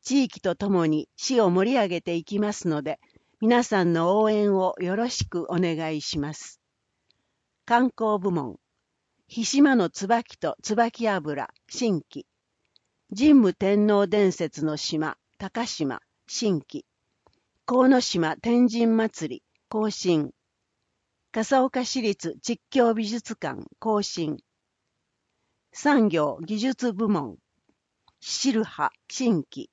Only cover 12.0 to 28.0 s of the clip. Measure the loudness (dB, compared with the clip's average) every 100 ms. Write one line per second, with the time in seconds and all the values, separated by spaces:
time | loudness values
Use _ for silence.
12 | -4 -18 -18 _ _ _ _ _ _ _
13 | _ 0 6 8 6 2 0 2 4 2
14 | 2 2 2 2 -6 -4 -6 -4 -6 -4
15 | -4 -8 _ _ -12 -8 -8 -4 -6 -6
16 | _ _ _ -4 0 -2 -4 -14 -14 _
17 | _ _ _ _ _ _ -2 2 4 4
18 | 2 -2 -2 -4 -2 2 2 2 2 2
19 | 0 -4 -10 -10 _ _ _ -4 -4 -4
20 | 0 0 0 -8 _ _ _ _ _ _
21 | _ _ _ -6 0 2 2 -2 -4 -2
22 | -2 -2 -6 -10 -6 -8 _ 2 2 2
23 | -2 -6 -8 -10 -8 -10 -14 _ -2 -2
24 | -2 -4 -4 -6 _ _ _ _ _ _
25 | _ _ _ _ _ _ _ -6 2 4
26 | 4 2 -2 -4 -8 -4 -4 -2 -4 -2
27 | -2 -2 -4 -12 _ _ _ _ _ _